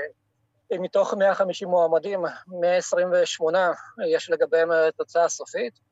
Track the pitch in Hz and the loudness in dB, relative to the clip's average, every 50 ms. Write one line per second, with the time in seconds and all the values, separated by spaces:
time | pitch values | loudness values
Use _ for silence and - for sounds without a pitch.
0 | 147 156 - _ _ _ _ _ _ _ _ _ _ - 208 175 185 - - 202 | -4 -8 -12 _ _ _ _ _ _ _ _ _ _ -8 -6 -6 -4 -2 0 0
1 | 196 - 220 202 190 196 180 - 196 180 175 - 202 180 180 175 165 160 165 156 | 0 0 0 2 2 2 2 2 0 -2 -4 -6 -4 0 2 2 4 4 2 0
2 | 156 202 196 185 170 151 - - - 180 180 175 170 175 180 180 - - 180 175 | 0 -2 -4 -4 -4 -6 -8 -10 -16 -14 -6 -2 0 2 2 0 0 -2 -2 -2
3 | 180 180 175 180 165 - - - 165 160 170 190 185 170 147 - - - - 226 | 0 2 2 2 0 0 -2 -2 -2 0 2 2 2 0 -2 -4 -8 -18 -10 -6
4 | 190 160 160 147 - 175 165 151 165 - 165 165 165 170 165 160 160 160 - - | -2 -2 -2 -2 -2 -2 -2 0 0 2 2 2 2 2 2 2 2 2 0 -2
5 | 156 - - 170 170 156 - - - - - 196 240 233 - _ _ _ | -6 -2 0 2 2 2 0 -6 -12 -10 -8 -6 -6 -8 -10 _ _ _